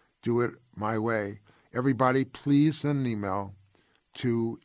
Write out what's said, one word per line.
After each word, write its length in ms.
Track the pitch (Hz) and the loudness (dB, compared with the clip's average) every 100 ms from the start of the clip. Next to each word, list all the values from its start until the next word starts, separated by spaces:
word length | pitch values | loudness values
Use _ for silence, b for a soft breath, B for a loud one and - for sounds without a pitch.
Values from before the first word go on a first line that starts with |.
| b b | b b
do 180 | - 120 | -2 0
it 120 | 120 - _ | 0 -4 _
my 240 | - 107 110 | -6 -2 -2
way? 420 | 113 110 101 104 b b b | 0 -2 -4 -8 b b b
Everybody, 500 | 117 131 123 127 131 | -2 0 2 4 2
please 540 | 131 - - 143 151 151 | -2 -6 2 4 4 2
send 220 | 143 143 | -2 -2
an 60 | 127 | -2
email 480 | 110 101 95 98 98 _ b b b b | -2 -4 -4 -6 -12 _ b b b b
to 440 | - 127 117 117 117 | -6 -2 0 -2 -6